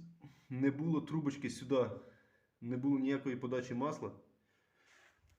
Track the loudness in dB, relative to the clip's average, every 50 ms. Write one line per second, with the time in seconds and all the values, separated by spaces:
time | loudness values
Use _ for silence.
0 | -16 -18 -20 -20 -20 -20 -20 -20 _ -8 -2 2 4 4 4 2 2 2 2 2
1 | 0 0 -2 0 0 0 -2 -2 -4 -6 -6 -8 -2 2 4 4 4 2 0 -6
2 | -12 -16 -20 -20 _ _ _ _ _ _ _ _ -6 -4 -4 0 2 2 4 4
3 | 4 2 2 0 0 -2 -2 -2 -2 -2 -2 -2 -2 -2 -2 -2 0 -2 -2 -4
4 | -6 -8 -8 -10 -16 _ _ _ _ _ _ _ _ _ _ _ _ _ -20 -20
5 | -20 -20 _ _ _ _ _